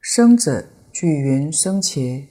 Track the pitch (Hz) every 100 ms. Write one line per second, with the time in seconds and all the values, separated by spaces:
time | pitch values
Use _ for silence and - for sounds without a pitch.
0 | - - 233 240 233 - - _ _ -
1 | 170 151 135 135 143 160 190 190 185 -
2 | 127 131 139